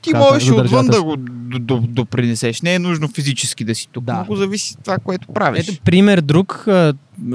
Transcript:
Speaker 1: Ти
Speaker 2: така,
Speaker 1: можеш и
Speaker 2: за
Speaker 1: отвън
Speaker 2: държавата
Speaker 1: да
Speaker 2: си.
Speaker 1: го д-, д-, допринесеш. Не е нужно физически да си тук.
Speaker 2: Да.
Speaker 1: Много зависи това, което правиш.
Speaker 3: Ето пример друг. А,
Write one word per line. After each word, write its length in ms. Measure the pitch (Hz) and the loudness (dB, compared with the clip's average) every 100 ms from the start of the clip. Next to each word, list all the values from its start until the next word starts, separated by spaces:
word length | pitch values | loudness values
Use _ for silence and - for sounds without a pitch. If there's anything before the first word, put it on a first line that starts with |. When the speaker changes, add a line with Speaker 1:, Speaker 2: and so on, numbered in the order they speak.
Speaker 1:
Ти 80 | - | 0
Speaker 2:
така, 80 | 285 | 4
Speaker 1:
можеш 220 | 277 285 | 6 6
и 40 | 254 | 4
Speaker 2:
за 60 | |
Speaker 1:
отвън 80 | 220 | 4
Speaker 2:
държавата 260 | 190 254 262 | 4 2 4
Speaker 1:
да 80 | 226 | 2
Speaker 2:
си. 60 | |
Speaker 1:
го 140 | 160 147 | 2 -4
д-, 580 | 123 123 120 127 117 | -8 -10 -8 -8 -2
д-, 60 | 127 | -2
допринесеш. 760 | 117 120 117 123 120 113 120 113 | -2 -4 -4 -2 -2 -2 -4 -4
Не 120 | 170 | -2
е 40 | 180 | -2
нужно 300 | 180 160 151 | -2 -4 -4
физически 560 | 120 139 131 120 - | -4 -4 -4 -6 -6
да 100 | 113 | -6
си 140 | 113 - | -6 -6
тук. 160 | 123 | -10
Speaker 2:
Да. 80 | 120 | -6
Speaker 1:
Много 220 | 113 190 202 | -6 -6 -4
зависи 400 | 196 202 - - | -4 -4 -8 -12
това, 220 | - 185 | -6 -6
което 300 | - 185 - | -4 -8 -6
правиш. 400 | - 170 104 170 | -2 -2 -2 -4
Speaker 3:
Ето 120 | 175 | -2
пример 400 | - 175 202 190 | 2 6 6 4
друг. 320 | 143 151 196 - - | 4 2 0 -4 0
А, 280 | 190 160 139 _ - 123 | 2 2 0 _ -12 -8